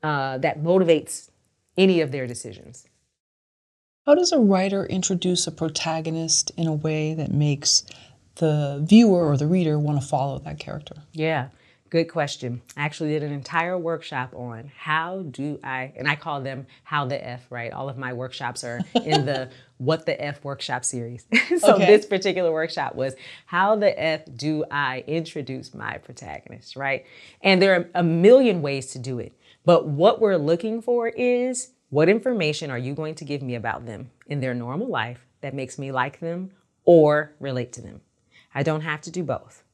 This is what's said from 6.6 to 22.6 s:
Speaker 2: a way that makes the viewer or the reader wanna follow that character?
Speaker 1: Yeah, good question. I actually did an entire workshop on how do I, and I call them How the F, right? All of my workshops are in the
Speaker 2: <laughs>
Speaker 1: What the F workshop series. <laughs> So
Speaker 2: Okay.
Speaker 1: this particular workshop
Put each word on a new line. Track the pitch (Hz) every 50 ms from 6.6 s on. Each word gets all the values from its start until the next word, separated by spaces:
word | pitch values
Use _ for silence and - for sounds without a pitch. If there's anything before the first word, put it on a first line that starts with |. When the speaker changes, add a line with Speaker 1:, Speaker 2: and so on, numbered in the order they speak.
| 170
Speaker 2:
a | 160 156
way | 151 151 160 156 156 151 156 156
that | 160 147 -
makes | - 147 147 147 143 139 143 - - - - - - - - - - _ _ _ _
the | - 170 156 151 151 147 139 143 143 151
viewer | 165 202 220 240 220 190 175 170 151
or | 147
the | 135 147
reader | 151 175 190 175 156 151 151
wanna | 147 147 147 143
follow | 131 - - 139 131 139 135 135
that | 135 156 151 151
character? | - - - 151 147 - - 151 - _ _
Speaker 1:
Yeah, | 156 156 160 160 143 123 135 - _ _ _ _ _ _ _
good | - 165 165
question. | 165 - 170 147 143 - - - 123 120 123 - _ -
I | - 147
actually | 151 151 - 165 151
did | 151 156 147
an | 147 143
entire | 143 131 - - 170 165 175 185 185
workshop | 165 165 165 156 160 - 156 135 123 127 -
on | - 123 123 117 113 117 143 -
how | - - 156 156 160 160 175 185 190 190 151
do | 123 - 135 151 143 - -
I, | 131 131 131 127 135 -
and | - 127 147
I | 147
call | 147 - 165 147 143
them | 131 135 135 127 139 - - _ _
How | - 160 147 143
the | 127 139 135 -
F, | - 123 120 123 _
right? | 123 120 117 117 -
All | - 135 139
of | 135
my | 131 135 127 127
workshops | 120 127 131 - - 143 120 120 - -
are | 123 117 120 - - - 233 226
in | 151 156 151 139
the | 135 139 135 131 127 -
Speaker 2:
<laughs> | - - _ _ _
Speaker 1:
What | 123 131 160 160 160
the | - 151 - 147
F | 147 143 143 _
workshop | 139 139 135 - - 135 127 127
series. | - - 123 117 113 120 120 - _
<laughs> | - 233 - - 339 240
So | - 302 226
Speaker 2:
Okay. | 196 202
Speaker 1:
this | 185 208 214 208
particular | - 208 190 190 202 170 180 180 165 160
workshop | 156